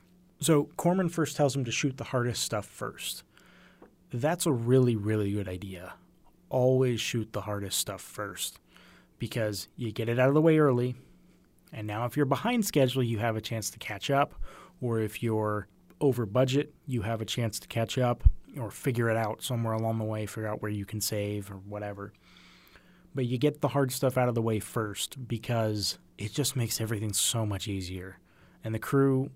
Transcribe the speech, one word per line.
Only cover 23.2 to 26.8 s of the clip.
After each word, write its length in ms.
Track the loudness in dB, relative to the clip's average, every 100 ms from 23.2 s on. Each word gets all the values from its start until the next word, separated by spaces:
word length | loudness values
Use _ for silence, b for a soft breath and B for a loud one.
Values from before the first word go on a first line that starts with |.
you 120 | 0 2
get 220 | 2 2
the 80 | 2
hard 240 | 4 2
stuff 260 | 2 2 4
out 120 | 4
of 60 |
the 60 | 4
way 180 | 2 0
first 680 | -2 -4 -4 -4 -8 -8 -6
because 720 | -4 -2 0 2 0 -2 -6 _ -10
it 140 | -6
just 240 | -2 -2
makes 240 | 0 -2
everything 320 | -2